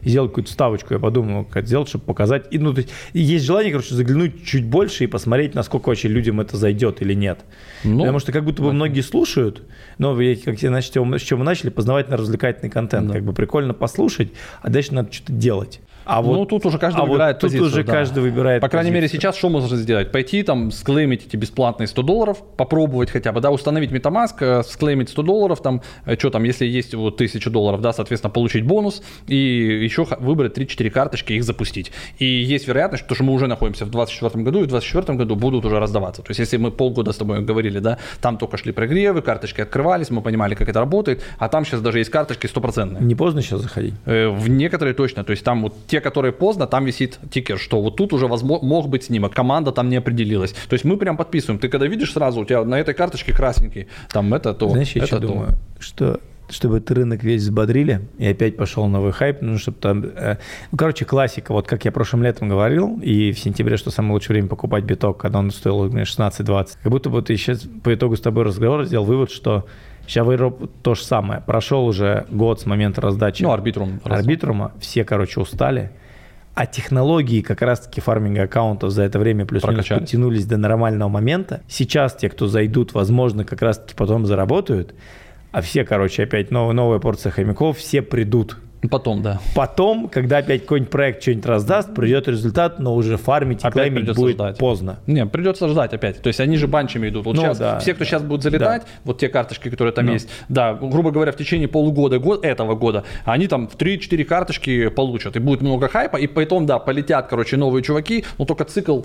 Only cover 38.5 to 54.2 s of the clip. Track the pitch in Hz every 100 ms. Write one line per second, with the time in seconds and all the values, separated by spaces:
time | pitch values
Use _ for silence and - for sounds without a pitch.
38.5 | - 113 101 117 175 202 170 127 107 101
39.5 | - 104 135 160 180 156 117 113 110 101
40.5 | 104 - 107 131 196 202 127 - - 113
41.5 | 156 147 120 113 113 110 151 151 117 -
42.5 | 135 123 117 95 95 120 117 170 147 -
43.5 | 101 117 - 104 101 - 113 110 101 113
44.5 | 135 165 170 143 123 127 - 98 101 123
45.5 | 117 107 - - 151 147 143 127 123 190
46.5 | 196 135 131 135 123 127 - - 135 123
47.5 | 98 - 110 107 - 202 139 127 117 131
48.5 | 165 131 165 143 135 - 113 101 - 123
49.5 | 151 139 127 123 127 123 117 104 104 95
50.5 | - - 127 151 202 190 156 165 160 -
51.5 | 101 127 135 139 220 285 151 135 117 104
52.5 | 123 113 131 160 139 175 135 - - 131
53.5 | 117 110 104 95 - - 107